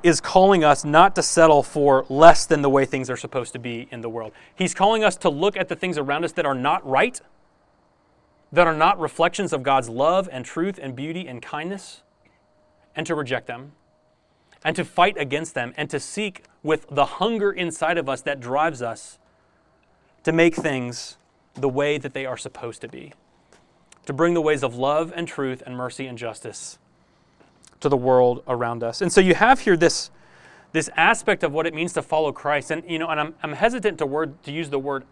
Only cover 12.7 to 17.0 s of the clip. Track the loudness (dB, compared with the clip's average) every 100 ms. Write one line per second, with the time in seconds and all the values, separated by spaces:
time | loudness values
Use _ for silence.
12.7 | _ _ -10 -6 -4 -2 -6 -6 -14 -14
13.7 | _ _ _ _ _ _ _ _ _ -4
14.7 | -4 -4 2 2 2 -4 -4 -6 -8 -8
15.7 | -8 -6 -6 -8 -8 -8 -8 _ _ -4
16.7 | -4 -2 -2